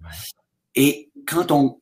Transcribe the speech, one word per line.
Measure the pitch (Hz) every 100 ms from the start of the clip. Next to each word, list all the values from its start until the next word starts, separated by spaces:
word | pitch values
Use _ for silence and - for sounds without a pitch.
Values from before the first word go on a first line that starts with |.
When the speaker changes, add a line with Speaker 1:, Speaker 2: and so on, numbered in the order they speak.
Speaker 1:
Ouais. | 82 80 - - _ _ _
Speaker 2:
Et | 131 139 - - - -
quand | 165 170
on, | 147 135 -